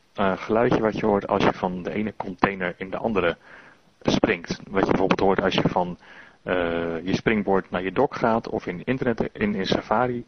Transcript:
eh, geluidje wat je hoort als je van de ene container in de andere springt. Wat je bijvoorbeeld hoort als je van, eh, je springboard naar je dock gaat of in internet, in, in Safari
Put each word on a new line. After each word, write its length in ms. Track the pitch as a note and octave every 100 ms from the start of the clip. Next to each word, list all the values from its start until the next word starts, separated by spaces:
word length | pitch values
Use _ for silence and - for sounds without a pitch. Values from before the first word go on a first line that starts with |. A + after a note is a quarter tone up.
| _
eh, 180 | - G2 F#2
geluidje 440 | - A2 B2 -
wat 180 | A2 G#2
je 80 | A2
hoort 220 | G2+ G2
als 140 | G2+
je 80 | -
van 300 | - F#2+ F2+
de 120 | F2+
ene 200 | - G#2+ -
container 580 | G2 F2+ G2 G2 F#2 F#2+
in 140 | F#2+
de 80 | F#2
andere 380 | A#2 G2+ F2 E2 - - - - _ _
springt. 580 | - - - F2+ E2+ - -
Wat 100 | F#2+
je 100 | F#2+
bijvoorbeeld 300 | F#2+ F#2+ F#2+
hoort 220 | F#2+ F#2+
als 120 | F#2+
je 140 | F2+ F2+
van, 300 | - F2+ E2+ - - - _
eh, 120 | - F#2 E2+ E2+ E2+ E2
je 100 | F2
springboard 560 | F#2 - A2 G2 F#2+ -
naar 120 | F#2
je 100 | F#2
dock 220 | F#2 C#3
gaat 340 | - B2 A2+ -
of 180 | G#2+ -
in 160 | F2+
internet, 440 | E2 C3 B2+ A2+ -
in, 220 | - G#2
in 120 | G#2 F#2+
Safari 580 | - - G#2+ B2 A#2+